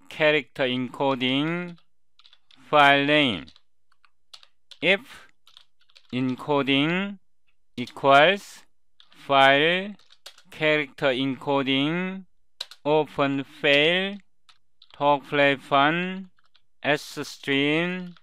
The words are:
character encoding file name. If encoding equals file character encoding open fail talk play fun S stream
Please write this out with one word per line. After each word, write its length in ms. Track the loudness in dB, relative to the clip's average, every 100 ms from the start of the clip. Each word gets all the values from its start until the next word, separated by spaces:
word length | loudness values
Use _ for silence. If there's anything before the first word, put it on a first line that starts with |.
| -16
character 560 | -2 0 0 -4 -4
encoding 1120 | -4 -2 -6 -4 -4 -2 -2 -2 -4 -6 -10 -16 _ _ _ _ -20 _ _ _ -2
file 360 | 4 6 6
name. 420 | 4 2 2 -2 -10 -20 _ _ _ _ _ _ _ -20 -20 _ _ -4
If 460 | 0 0 -2 -20 -20 _ -20 -20 _ _ _ -20 -10
encoding 1040 | -6 -4 -6 -4 -4 0 0 0 -2 -6 -10 _ _ _ _ _ -14
equals 880 | -14 -4 4 6 6 2 -6 -20 -20 _ _ _ -20
file 840 | -18 0 4 6 4 2 -2 -6 -14 _ -20 -20 -20 -20
character 560 | -4 -2 0 -4 -4 -2
encoding 1160 | -2 -4 -6 -2 -2 0 -2 -2 -4 -6 -10 -16 _ _ -20 -20 -10
open 600 | -2 0 0 -2 -2 -2
fail 720 | -8 -4 2 4 4 0 -4 -10 -18 _ _ _ _ _ -20
talk 340 | -4 0 0 -2
play 280 | 2 2 2
fun 760 | 0 2 2 0 -4 -10 -14 _ _ _ _ _
S 360 | -4 -4 -4 -12
stream 920 | -12 -12 -6 -2 -2 -2 -4 -8 -12 -18